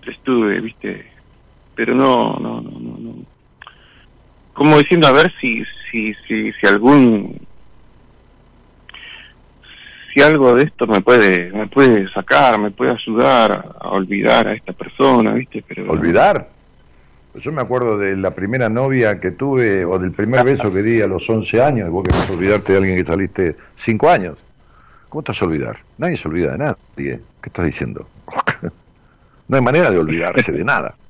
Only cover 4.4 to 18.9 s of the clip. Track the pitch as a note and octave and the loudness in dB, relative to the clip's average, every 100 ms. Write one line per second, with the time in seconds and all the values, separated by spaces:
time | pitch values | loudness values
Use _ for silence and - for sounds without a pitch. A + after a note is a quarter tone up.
4.4 | _ - D3 D3+ C#3+ F3 C#3+ C3+ F3+ - | _ 0 4 6 4 4 6 6 4 0
5.4 | B2+ A2+ A2 - - A#2 G#2+ G#2 - A2+ | -6 -6 -10 -14 -10 -6 -6 -8 -8 -6
6.4 | G#2+ - G2+ G2+ A#2 D3 B2+ G#2+ G2+ - | -6 0 2 4 6 6 6 4 -2 -14
7.4 | - - - - _ _ _ _ _ _ | -20 -20 -20 -20 _ _ _ _ _ _
8.4 | _ _ _ _ - - - - - _ | _ _ _ _ -20 -20 -20 -20 -20 _
9.4 | _ _ - - - - - C#3 D3 D#3 | _ _ -20 -20 -20 -20 -4 4 4 6
10.4 | C3 A#2+ D#3 - A2+ G#2 A2+ B2 G2+ F2+ | 6 4 2 -2 0 0 4 6 6 2
11.4 | F2 G2+ G#2 C#3 C3+ A2 F#2+ - F#2+ C#3 | -2 -8 -4 4 6 4 2 -6 0 2
12.4 | C3+ A2 G#2 G2 B2+ A#2 - A2 C3+ B2 | 4 2 -2 -2 -2 -2 -4 0 2 4
13.4 | A2 G2 - - - G2 F#2+ G2 A2+ A#2+ | 2 0 -8 -14 -6 -4 -4 -2 2 2
14.4 | G#2+ G#2+ - - - - C3+ B2+ A2 A2 | 0 -4 -10 -14 -16 0 2 4 2 -2
15.4 | C3 - - - G2 D#2+ E2 F2 F3+ F3+ | -6 -12 -12 -12 -6 -2 2 4 4 2
16.4 | - _ _ _ _ _ _ _ _ - | -4 _ _ _ _ _ _ _ _ -14
17.4 | C#3+ D3+ A2+ B2 A#2+ G#2 G2 F#2+ F#2+ - | -8 -6 -4 -2 -2 -2 -2 -2 -4 -4
18.4 | G2 C3 A2+ A2+ C3+ | -6 -2 -2 -2 -2